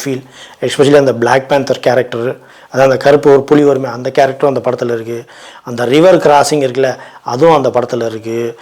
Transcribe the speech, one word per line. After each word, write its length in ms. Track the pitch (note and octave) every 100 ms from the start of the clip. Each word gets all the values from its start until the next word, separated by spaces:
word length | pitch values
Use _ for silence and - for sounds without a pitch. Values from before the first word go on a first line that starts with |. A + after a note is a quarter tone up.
| -
ஃபீல். 180 | C3 C3 - - -
Especially 360 | B2+ - C#3+ D3
அந்த 160 | C#3
பிளாக் 380 | A#2 A#2 C3 C3+
பேந்தர் 280 | C#3+ C3 B2+
கேரக்டர், 580 | - B2 A#2+ A#2 A#2+ - - - -
அதான் 80 | -
அந்த 160 | C3+ B2+
கருப்பு 340 | C#3 C#3+ D3
ஒரு 120 | C#3
புலி 200 | C3 D3
வருமே, 240 | C#3+ C3 C3
அந்த 240 | A#2 B2+ C3
கேரக்டரும் 320 | C3+ C3+ C#3+
அந்த 120 | B2+
படத்துல 340 | A#2+ B2 A#2+
இருக்கு. 320 | A#2 A2+ A#2 A#2+ - - -
அந்த 220 | - A#2+ A#2+
ரிவர் 320 | C#3 F3 F3+
கிராசிங் 460 | D#3 D3 C#3+ D3+ C3+
இருக்குல்ல, 320 | B2 C3 A#2+ - -
அதுவும் 320 | - B2 E3 D#3
அந்த 140 | C3
படத்துல 360 | A#2+ A#2+ A#2+ A#2
இருக்கு. 500 | A2 A2+ A2+ A#2 A#2